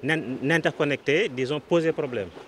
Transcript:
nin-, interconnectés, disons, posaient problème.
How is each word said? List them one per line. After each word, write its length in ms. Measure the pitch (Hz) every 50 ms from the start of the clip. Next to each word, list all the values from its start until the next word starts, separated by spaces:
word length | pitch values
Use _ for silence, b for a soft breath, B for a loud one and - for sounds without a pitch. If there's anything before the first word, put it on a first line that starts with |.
| -
nin-, 480 | 131 156 160 127 107 131 127 - 139
interconnectés, 760 | 165 165 156 170 147 - 156 143 139 123 - - 139 160 214 208
disons, 320 | 135 123 131 123 147 151
posaient 320 | - - 175 170 160 160 156
problème. 340 | - 151 135 123 113 98 87 80 - -